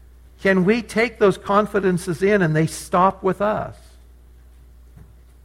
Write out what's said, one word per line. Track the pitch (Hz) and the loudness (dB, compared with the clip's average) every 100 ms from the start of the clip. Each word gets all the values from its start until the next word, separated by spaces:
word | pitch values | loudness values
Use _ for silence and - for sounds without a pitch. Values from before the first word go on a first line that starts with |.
| - - - - | -20 -20 -20 -4
can | 196 190 | 0 2
we | 180 240 | 2 0
take | 208 208 240 233 | -2 -2 -2 2
those | 202 - | 0 2
confidences | - 202 208 208 190 175 - 151 | 0 0 0 0 -2 -2 -4 -2
in | 196 208 | 0 2
and | 165 156 | 2 0
they | 160 | -2
stop | - - 185 190 190 | -4 -4 2 2 0
with | 190 180 | -4 -2
us? | 202 202 110 - - - - - - - - - - - - - - - - - | -2 -4 -8 -14 -20 -20 -20 -20 -20 -20 -20 -20 -20 -20 -20 -20 -20 -20 -20 -20